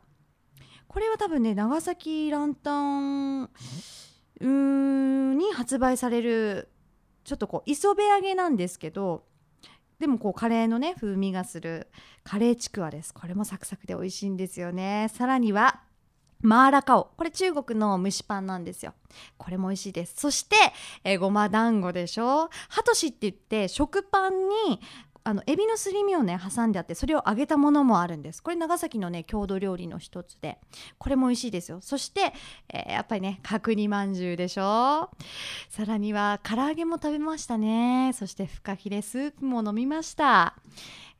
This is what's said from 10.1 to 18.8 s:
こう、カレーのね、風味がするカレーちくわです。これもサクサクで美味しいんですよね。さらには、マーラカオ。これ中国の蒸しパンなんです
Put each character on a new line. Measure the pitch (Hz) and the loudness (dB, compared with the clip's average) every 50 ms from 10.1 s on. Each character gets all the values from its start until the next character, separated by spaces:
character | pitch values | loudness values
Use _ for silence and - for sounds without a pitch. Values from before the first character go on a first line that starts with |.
| 254 214 | 0 2
こ | - 202 | 0 -2
う、 | 180 | -2
カ | - 226 226 | 0 0 0
レ | 226 226 226 | 2 2 2
ー | 226 | 2
の | 226 233 | 2 0
ね、 | 277 339 359 | 0 -2 -4
風 | - 226 202 190 | -4 -6 -4 -2
味 | 190 196 196 | -2 -2 -2
が | 185 185 180 | -2 -4 -6
す | - - 165 | -8 -10 -10
る | 160 165 165 160 - - _ - - - - - _ | -8 -8 -8 -8 -10 -14 _ -20 -20 -20 -20 -20 _
カ | - 196 214 | -8 -2 2
レ | 233 240 | 4 4
ー | 240 | 2
ち | 240 - - | 2 -2 -8
く | - 202 | -6 -6
わ | 170 156 | -6 -6
で | - 156 | -8 -10
す。 | 165 - - | -14 -16 -16
こ | - - | -14 -12
れ | 170 180 | -8 -4
も | 202 208 | -4 -4
サ | - 196 - | -4 -6 -12
ク | - | -12
サ | - 190 | -14 -14
ク | - - | -14 -10
で | 185 180 | -10 -8
美 | - | -6
味 | 180 185 | -6 -6
し | 185 - 202 | -6 -6 -6
い | 196 | -4
ん | 190 | -4
で | 180 185 | -4 -6
す | 180 - 175 | -8 -8 -8
よ | 175 175 | -8 -6
ね。 | 175 185 185 196 202 208 214 220 | -6 -4 -4 -2 -2 -2 -2 -2
さ | - - 247 | -2 -2 0
ら | 254 262 254 | 2 2 4
に | 240 214 | 4 4
は、 | 190 208 233 262 - - - _ _ _ _ _ _ _ _ _ _ _ | 4 4 4 4 2 0 -8 _ _ _ _ _ _ _ _ _ _ _
マ | - 214 220 247 262 269 | 6 8 8 10 10 10
ー | |
ラ | 285 277 | 8 6
カ | - - 247 190 | 6 6 4 4
オ。 | - - _ | 4 0 _
こ | - 330 | -6 -6
れ | 330 | -6
中 | - - 370 370 311 | -2 0 0 2 2
国 | 294 277 - 226 214 | 0 -2 -2 -2 0
の | 214 208 196 180 | 2 2 2 2
蒸 | 185 196 | 0 -2
し | 185 - - | -2 -4 -6
パ | - 208 196 | -6 -6 -4
ン | 190 | -4
な | 190 190 180 | -6 -6 -6
ん | 170 | -8
で | 165 180 | -10 -12
す | - | -10